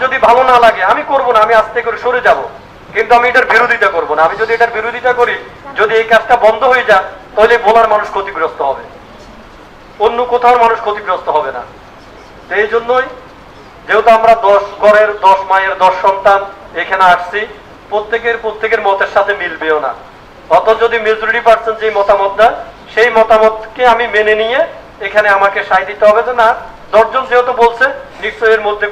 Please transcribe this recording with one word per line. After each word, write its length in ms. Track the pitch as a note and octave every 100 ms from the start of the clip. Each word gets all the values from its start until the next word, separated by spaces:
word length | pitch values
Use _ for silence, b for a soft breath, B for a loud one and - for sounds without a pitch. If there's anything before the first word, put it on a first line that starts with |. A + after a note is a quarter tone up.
যদি 140 | B3+ C4 A3
ভালো 160 | A#3+ B3+
না 60 | B3
লাগে 180 | A3+ G3 F#3+
আমি 100 | A#3+ D4+
করব 140 | C#4 B3
না, 40 | A3+ G#3+
আমি 80 | A3+
আস্তে 180 | G#3+ A#3+ A#3
করে 120 | G#3+
সরে 160 | A#3+ B3 G#3
যাব, 120 | D3 - - - - -
কিন্তু 180 | G3 A3 A#3+
আমি 80 | B3
এটার 220 | B3 -
বিরোধিতা 360 | A3 A#3+ A#3 G3+ E3+
করব 140 | D3 D#3
না। 40 | D#3+
আমি 100 | G3+
যদি 80 | A3
এটার 200 | A3+ A#3 G#3
বিরোধিতা 360 | A3 A#3+ B3 B3
করি, 160 | A#3 F#3+ - - - -
যদি 140 | G#3+ A3
এই 60 | A3+
কাজটা 220 | A3+ - - G#3
বন্ধ 160 | A3 C4
হয়ে 160 | B3+ A#3
যায়, 160 | G3 F#3+ - -
তাহলে 200 | - A3+ A#3+
ভোলার 240 | F#3+ A3+ A3
মানুষ 140 | G#3 G#3
ক্ষতিগ্রস্ত 460 | G3+ G3 E3 D#3+ - C#3+
হবে, 160 | B2+ - - - - - - - - - - - - G#3+
অন্য 120 | A#3 B3
কোথাও 240 | A#3+ A#3+ B3
মানুষ 140 | A3+ A3+ G#3+
ক্ষতিগ্রস্ত 420 | G#3 G3+ F3 - D#3
হবে 140 | C3+ B2
না। 60 | - - - - - - - - -
তো 60 | F#3+
এই 60 | G#3+
জন্যই 320 | A3+ A#3 B3+ C4 - - - - - - - -
যেহেতু 240 | G3+ A3+ A3
আমরা 140 | A3+ A3+ G3
দশ 140 | G3+ G3+ -
ঘরের 280 | G3+ G#3 G#3+ G#3 F#3+
দশ 120 | F#3+ F#3+
মায়ের 240 | F#3+ F#3+ F#3
দশ 100 | F#3 F#3
সন্তান 360 | G3 F#3+ G3+ G3 G3 - - D#3+
এখানে 220 | F3 F#3+ F#3
আসছি, 260 | F3 - G#3 A#3 - - - -
প্রত্যেকের 460 | G#3 G#3 A#3 A#3 A3+
প্রত্যেকের 400 | A3 G#3 A3 A3 G3+
মতের 240 | G3 F#3+ G#3
সাথে 160 | G3+ G3+
মিলবেও 360 | F3 D#3 D#3 D3+ C3+
না। 60 | - - - - - - F3
অত 120 | F#3 A3
যদি 140 | A#3 A#3 G#3+
মেজরিটি 340 | A3 A3 A3+ A#3
পার্সেন্ট 300 | A3+ A3+ A3
যে 60 | A3 G3+
মতামত 340 | G3+ G3+ G3 G3
দেয় 160 | A3+ - - - -
সেই 160 | - A#3+ A3+
মতামতকে 640 | A3 A3 G#3+ A3 A3 - B3
আমি 120 | A3+ A#3+
মেনে 200 | G#3 G#3+ G#3+
নিয়ে 180 | A3 C4 E4+ - - - G3
এখানে 220 | G#3 G#3 G3
আমাকে 240 | G3 G3+ G3
সায় 180 | F#3+ F#3+
দিতে 140 | G3+ G#3
হবে 140 | G#3+ A#3
যে 60 | A#3+
না, 60 | A3+ A#3 - - -
দশজন 300 | G3+ A3 B3 B3
যেহেতু 220 | A#3+ B3 A#3
বলছে 240 | A#3 - C4 - - -
নিশ্চয়ই 300 | G3+ - A3+ A3
এর 60 | G#3
মধ্যে 200 | G#3 G#3